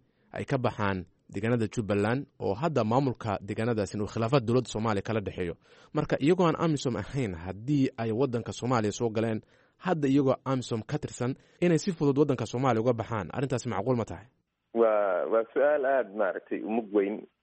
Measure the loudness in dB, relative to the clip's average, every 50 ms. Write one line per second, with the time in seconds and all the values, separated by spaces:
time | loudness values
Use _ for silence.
0 | _ _ _ _ _ _ -8 -8 -4 -2 -2 0 0 -2 0 0 0 0 0 -2
1 | -4 -10 _ _ _ -12 -6 -4 0 0 2 2 0 -2 -2 -4 -2 0 0 2
2 | 2 2 0 -2 -4 -8 _ -4 -2 -2 0 0 0 0 2 2 2 4 2 2
3 | 2 0 -2 -2 -4 -4 -4 -2 -4 -6 -4 -2 -2 0 0 0 -2 -2 -2 -4
4 | -4 -4 -2 -2 0 2 2 2 2 2 2 2 0 0 -4 -2 -2 0 0 -2
5 | -2 -2 -2 -2 -2 -4 -4 -4 -4 -6 -6 -8 _ _ -20 -20 -16 -6 -4 -4
6 | -2 0 0 2 2 2 4 4 4 2 2 2 0 0 0 0 0 -2 -2 -4
7 | -4 -4 -4 -4 -4 -4 -4 -6 -8 -8 -10 -6 -2 0 2 2 2 2 0 -2
8 | -4 -2 0 0 0 0 -2 -4 -4 -6 -8 -6 -2 0 2 2 2 0 0 -2
9 | -2 -2 0 0 0 0 -2 -4 -8 _ _ _ _ _ _ _ -2 0 0 2
10 | 2 4 4 4 4 4 2 0 0 -2 -2 -2 -2 -4 -4 -4 -4 -4 -4 -6
11 | -6 -8 -6 -4 -4 -4 -4 -6 _ _ _ 0 2 4 4 2 2 -2 -2 0
12 | 2 2 4 4 4 4 2 0 -2 -4 -2 0 2 2 2 4 2 2 0 0
13 | -2 -4 -4 -4 -4 -4 -4 -4 -2 -2 -2 -2 -2 -2 -4 -2 0 0 0 0
14 | -2 -4 -6 -10 -14 -18 _ _ _ _ _ _ _ _ 2 4 4 4 4 4
15 | 2 2 2 0 0 2 2 0 0 0 0 2 2 4 2 2 2 2 2 0
16 | 0 -2 -2 -2 0 0 -2 -4 -6 -6 -6 -4 -4 -2 -2 -2 -2 2 2 2
17 | 2 2 0 -6 -8 -14 _ _